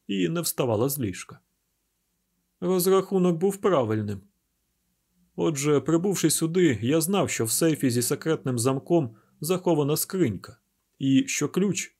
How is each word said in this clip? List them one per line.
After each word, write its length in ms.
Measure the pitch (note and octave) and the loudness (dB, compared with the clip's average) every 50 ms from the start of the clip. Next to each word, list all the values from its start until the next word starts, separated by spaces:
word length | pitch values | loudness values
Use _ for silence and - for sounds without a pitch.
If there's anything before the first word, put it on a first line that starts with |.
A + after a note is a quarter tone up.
| _ | _
і 220 | - G3+ F#3+ F3+ E3 | -6 -2 -2 -2 0
не 120 | E3 F3 | -2 -2
вставала 480 | E3 - - - D3 A#2+ A2 G2+ A#2+ C#3+ | -4 -4 -2 -2 0 0 0 0 0 0
з 100 | C#3 C#3+ | -2 -4
ліжка. 420 | A#2+ F#2+ F#2 - - - - - _ _ _ _ _ _ _ _ _ _ _ _ _ _ _ _ _ _ _ _ _ _ _ - | -6 -6 -6 -8 -14 -18 -20 -20 _ _ _ _ _ _ _ _ _ _ _ _ _ _ _ _ _ _ _ _ _ _ _ -6
Розрахунок 760 | F3+ F3 F#3 F#3 F3 F#3+ F#3+ F#3+ F#3+ F#3+ G3 F#3 F3+ F3+ E3+ | -4 -2 0 2 2 4 4 4 2 2 2 2 4 2 2
був 200 | D#3+ F3+ G3+ G3 | 2 0 0 0
правильним. 640 | G3 - G3+ F3 C#3+ A#2+ G#2+ A2 A2 G#2+ G2+ G2+ F#2+ - _ _ _ _ _ _ _ _ _ _ _ _ _ _ _ _ _ _ _ _ _ - | 0 0 2 2 2 2 2 0 -2 -2 -4 -8 -10 -12 _ _ _ _ _ _ _ _ _ _ _ _ _ _ _ _ _ _ _ _ _ -6
Отже, 440 | - E3+ E3+ D#3 C3+ C#3 D3+ D3 C#3 | -2 -2 -2 -2 0 0 2 2 2
прибувши 500 | - - D#3+ E3 F3 G3+ F#3 - - D#3 | 2 2 0 2 2 0 -2 0 0 0
сюди, 480 | D#3 - E3 D#3+ E3+ F#3 F3+ D#3 A#2 F#2+ | 0 0 -2 0 2 2 2 2 2 0
я 180 | A2 B2 D3+ E3 | 0 0 0 0
знав, 300 | D#3 E3+ G3+ F#3+ D3 - | 0 0 0 0 0 0
що 140 | - - A2+ | -2 -2 -2
в 60 | A2+ | -2
сейфі 400 | - - E3 E3 D3+ - - C3 | 0 0 2 2 2 2 0 0
зі 120 | A2+ B2 | 0 0
секретним 560 | A#2 - D3 - - D#3+ D#3+ D3+ - C#3 B2 A#2+ | -2 -2 -4 -4 -2 -2 -2 -2 -2 -4 -2 0
замком 580 | A2 C3+ C3+ C3+ - - F3 E3+ C#3 A2+ - - _ _ _ - | 0 0 0 -2 -2 0 0 0 0 -2 -6 -14 _ _ _ -8
захована 560 | D3+ D#3+ F#3 F3 F3+ F3+ E3 D3 C#3+ C#3 D#3 | -4 -4 -4 -2 0 0 0 2 2 0 0
скринька, 640 | D3+ - - - F#3+ E3 A#2 F#2+ F2 - - - _ _ _ _ _ _ _ _ - | -2 -4 -4 -2 -2 0 0 -2 -6 -10 -16 -20 _ _ _ _ _ _ _ _ -4
і 260 | C#3 C3+ C3+ C3 C3+ | 0 2 2 2 2
що 220 | - - - D3+ C#3 | 0 -2 -4 -4 -2
ключ, 480 | - F#3 G3 G3+ D#3 - - - _ | -2 0 0 0 -2 -4 -6 -12 _